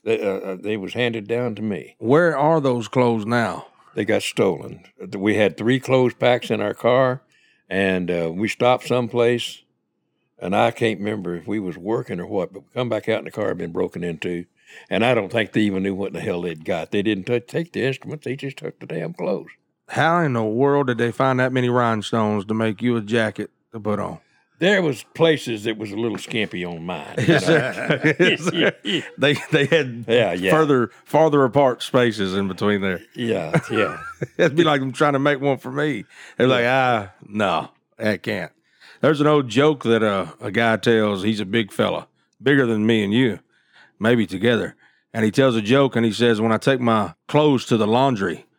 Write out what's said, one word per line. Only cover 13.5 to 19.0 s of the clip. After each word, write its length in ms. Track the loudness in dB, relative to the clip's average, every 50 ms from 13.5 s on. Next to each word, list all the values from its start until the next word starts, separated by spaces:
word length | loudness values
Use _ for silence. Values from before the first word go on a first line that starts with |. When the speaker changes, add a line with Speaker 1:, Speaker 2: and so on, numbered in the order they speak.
| -4 -4
Speaker 1:
been 140 | -8 -8
broken 300 | -4 -4 -4 -4 -4 -6
into, 440 | -6 -6 -6 -6 -6 -6 -6 -6 -8 _ _ _ _ _ -20 -20 -10 _
and 160 | 0 2 2
I 80 | 2 2
don't 160 | 0 -2 -2
think 220 | -2 -2 -2 0
they 100 | 0 0
even 200 | 0 2 0 -2
knew 120 | -2 -2 -4
what 180 | -4 -8 -8 -8
the 60 | -8
hell 200 | -6 -6 -6 -4
they'd 240 | -4 -6 -8 -8 -6
got. 280 | -6 -4 -4 -4 -2
They 100 | -2 0
didn't 220 | 0 0 -2 -2 -2
t-, 160 | -4 -4 -4
take 320 | -4 -4 -6 -6 -6 -6
the 100 | -6 -4 -4
instruments. 400 | -4 -4 -6 -10 -12 -12 -10 -8
They 120 | -10 -10
just 200 | -8 -10 -12 -12
took 220 | -10 -12 -12 -12 _
the 80 | -14
damn 260 | -10 -8 -8